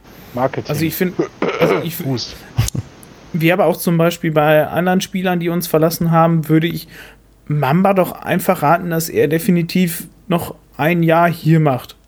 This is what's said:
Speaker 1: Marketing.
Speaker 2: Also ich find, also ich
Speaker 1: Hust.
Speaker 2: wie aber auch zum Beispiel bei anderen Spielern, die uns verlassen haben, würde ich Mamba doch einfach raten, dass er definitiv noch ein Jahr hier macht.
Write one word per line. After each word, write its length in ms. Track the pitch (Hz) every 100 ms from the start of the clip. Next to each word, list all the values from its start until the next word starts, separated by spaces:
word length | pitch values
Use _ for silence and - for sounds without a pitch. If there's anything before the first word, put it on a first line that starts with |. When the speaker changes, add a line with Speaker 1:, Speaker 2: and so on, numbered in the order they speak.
| - - -
Speaker 1:
Marketing. 360 | 120 135 - 117
Speaker 2:
Also 160 | 147 160
ich 100 | -
find, 200 | 185 - - - - 160
also 160 | - 185
ich 140 | 170 - 135
Speaker 1:
Hust. 300 | 120 - - - - - - - - - - -
Speaker 2:
wie 180 | 170 160
aber 120 | 185 165
auch 120 | 175
zum 200 | 185 170
Beispiel 340 | 165 170 165
bei 360 | 151 151 151 135
anderen 340 | 160 180 185
Spielern, 380 | - 185 185 175
die 100 | 170
uns 180 | 170 175
verlassen 440 | 156 165 - 170
haben, 380 | 165 165 165 151
würde 180 | 160 165
ich 200 | 156 - - - - _ _ -
Mamba 460 | 147 131 165 196
doch 180 | 190 175
einfach 500 | - 95 175 185 180
raten, 260 | 143 175 175
dass 180 | 165 160
er 180 | - 151
definitiv 800 | 160 165 175 170 185 180 - - - -
noch 280 | 170 - - _ -
ein 260 | 151 175
Jahr 260 | 165 165 175
hier 300 | - 151 160
macht. 340 | 151 123 - -